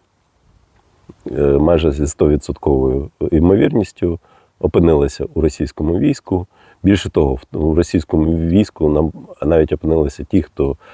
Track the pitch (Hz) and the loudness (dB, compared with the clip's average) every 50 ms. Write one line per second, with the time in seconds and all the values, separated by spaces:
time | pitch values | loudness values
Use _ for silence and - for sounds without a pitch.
0 | _ _ _ _ _ _ _ _ _ _ _ _ _ _ _ _ _ _ _ _ | _ _ _ _ _ _ _ _ _ _ _ _ _ _ _ _ _ _ _ _
1 | _ - - _ _ - - 69 73 71 69 71 76 82 87 80 80 78 69 76 | _ -20 -20 _ _ -8 -4 0 2 2 2 2 4 2 2 2 2 0 0 -2
2 | 73 73 - - 90 76 73 73 - - 73 - - 78 69 65 65 65 64 69 | -4 -4 -2 0 2 2 2 0 -2 -6 -10 -6 -2 0 0 0 0 0 -2 -4
3 | 71 73 - _ 78 73 85 78 80 90 95 107 143 151 151 120 95 - - - | -6 -8 -8 _ -4 0 0 2 4 4 4 4 2 0 0 -2 -2 -4 -6 -6
4 | 95 87 85 - - _ _ _ _ _ _ _ - 85 - 95 85 82 80 71 | -4 -4 -4 -6 -10 _ _ _ _ _ _ _ -4 -2 2 2 4 4 4 4
5 | 71 67 - - - - - - 76 78 - - 80 76 - - 78 78 85 98 | 2 -2 -4 -8 -10 -8 -4 -2 -2 -2 -2 -4 -8 -8 -6 -6 -4 -2 -2 -2
6 | 131 151 139 - - - 95 90 90 - _ _ _ _ _ _ - 95 104 98 | -2 -2 -2 -4 -6 -6 -6 -6 -6 -8 _ _ _ _ _ _ 2 2 2 2
7 | - 92 - 92 78 69 65 64 - _ - - 76 80 78 82 85 - - 90 | 0 -2 0 0 2 2 0 -4 -8 _ -6 -2 -2 0 2 2 0 0 0 -2
8 | 82 - - 80 78 80 82 82 82 82 85 101 107 - - - 80 76 73 73 | -2 0 0 0 2 2 0 0 0 2 2 2 0 0 -2 -2 0 0 2 2
9 | 80 78 - - - - - - - 73 85 80 78 - 90 82 - 78 80 80 | 0 -2 -4 -10 -18 -20 -14 -6 -2 0 2 2 2 0 -2 -4 -2 -2 0 0
10 | 76 69 - - - - - 95 73 - _ - 69 69 69 - _ - | 0 -2 -4 -8 -10 -2 -2 -2 -2 -2 _ -4 -4 -4 -4 -8 _ -20